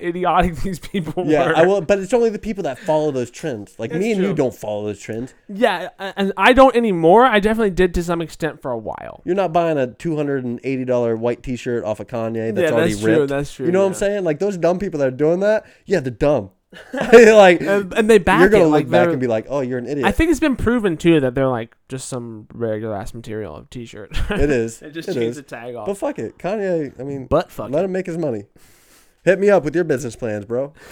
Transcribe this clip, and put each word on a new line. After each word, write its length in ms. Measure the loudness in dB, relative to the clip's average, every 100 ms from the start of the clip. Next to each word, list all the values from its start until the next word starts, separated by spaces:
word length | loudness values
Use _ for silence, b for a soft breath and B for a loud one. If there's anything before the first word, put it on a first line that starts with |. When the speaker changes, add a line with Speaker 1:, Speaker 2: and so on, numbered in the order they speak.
Speaker 1:
idiotic 560 | -8 -4 0 2 0 -2
<laughs> 60 |
these 180 | -6 -6
people 440 | -6 -6 -6 -6
Speaker 2:
Yeah, 220 | 0 2 2
Speaker 1:
were. 60 | 4
Speaker 2:
I 100 | 4
will, 160 | 2
but 180 | 0 -2
it's 120 | 0
only 180 | 0 0
the 80 | -2
people 240 | -8 -6
that 160 | -8 -8
follow 320 | -2 0 0
those 180 | -2 -6
trends. 480 | -8 -8 -8 -12 -10
Like, 120 | -8
Speaker 1:
That's 100 | -4
Speaker 2:
me 80 | -2
and 100 | 0
you 80 | -2
Speaker 1:
true. 60 |
Speaker 2:
don't 200 | 0 -2
follow 320 | -2 -8 -6 -6
those 120 | -8
trends. 360 | -10 -10 -10 -16 _
Speaker 1:
Yeah, 420 | -2 -2 -2 -10 -10
a-, 140 | -12 -4
and 160 | -4 2
I 160 | 4
don't 220 | 8 8
anymore. 520 | 6 2 2 6 6 6
I 120 | 4
definitely 320 | 2 0 0
did 240 | 2 0
to 80 | 0
some 180 | -2 -4
extent 400 | -6 -6 -6 -6
for 120 | -8
a 60 | -6
while. 420 | -8 -10 -12 -12
Speaker 2:
You're 120 | -4 -2
not 160 | 0
buying 260 | 2 2 0
a 80 | -2
two 300 | -4 -6 -4
hundred 280 | -2 -2
and 140 | -4 -6
eighty 200 | -4 -4
dollar 300 | -2 0 0
white 300 | 0 -2 -4
T-shirt 400 | -6 -8 -4 -4
off 160 | -4 -8
of 80 | -8
Kanye 440 | -6 -4 -4 -4
that's 180 | 0 0
Speaker 1:
Yeah, 40 |
Speaker 2:
already 160 | 2 0
Speaker 1:
that's 80 | 0
true, 140 | 2 2
Speaker 2:
ripped. 100 | 2
Speaker 1:
that's 260 | -2 -6
true, 120 | -6 -2
Speaker 2:
You 60 |
know 80 | 2
what 40 | 0
I'm 60 |
Speaker 1:
yeah. 60 | 0
Speaker 2:
saying? 260 | -2 -2
Like, 160 | -2 -2
those 160 | -4 0
dumb 240 | 0 0
people 180 | -4 -2
that 80 | -2
are 40 |
doing 260 | 0 0 2
that, 240 | 2 0 -2 b -4
yeah, 140 | -2
they're 100 | -2
dumb. 400 | -2 0 0 -4 _ _
<laughs> 200 | -20 -12 -6
Like, 580 | 6 8 10 10 8 6
Speaker 1:
And, 320 | 2 0 0
and 160 | -2 4
they 80 | 4
back 240 | 4 4
Speaker 2:
you're 80 | 6
gonna 140 | 6
Speaker 1:
it, 20 | 4
Speaker 2:
look 40 |
Speaker 1:
like, 160 | 2 2
Speaker 2:
back 120 | 2
Speaker 1:
they're 60 | 2
Speaker 2:
and 100 | 0
be 60 | 0
like, 180 | -2 -2
"Oh, 100 | -6
you're 160 | -4 -6
an 80 | -6
idiot." 200 | -2 -2
Speaker 1:
I 40 |
think 200 | 0 0
it's 100 | 2
been 160 | 0 0
proven, 400 | 0 0 -2 0
too, 240 | 2 4
that 140 | 2
they're, 120 | 0 -2
like, 300 | -2 -6 _ _
just 180 | -14 -10
some 380 | -12 -12 -14 -16
regular-ass 580 | -8 -6 -4 -6 -8 -10
material 420 | -14 -12 -10 -10
of 140 | -14 -16
T-shirt. 480 | -18 -16 -18 -6 -4
<laughs> 80 | -2
Speaker 2:
It 180 | 0 2
is. 300 | 2 -2 -6
Speaker 1:
They 100 | -14
just 160 | -12 -6
Speaker 2:
It 20 |
Speaker 1:
changed 160 | -4 -4
Speaker 2:
is. 80 | -6
Speaker 1:
the 60 |
tag 320 | -14 -16 -12
off. 100 | -12
Speaker 2:
But 140 | -8 -6
fuck 200 | -6 -6
it. 200 | -10 -8
Kanye, 600 | -8 -6 -4 -4 -4 -10
I 40 |
mean, 240 | -10 -10 -2
Speaker 1:
But 240 | -2 -2
fuck 180 | -10 -4
Speaker 2:
let 120 | -2
Speaker 1:
it. 20 |
Speaker 2:
him 80 | -2
make 140 | -4 -6
his 100 | -6
money. 280 | -4 -6 -10 _ b b b b b b
Hit 160 | 0 2
me 120 | 4
up 140 | 2
with 100 | 2
your 100 | -2
business 320 | -2 -2 -4 -8
plans, 300 | -8 -6 -6
bro. 260 | -6 -6 -10 B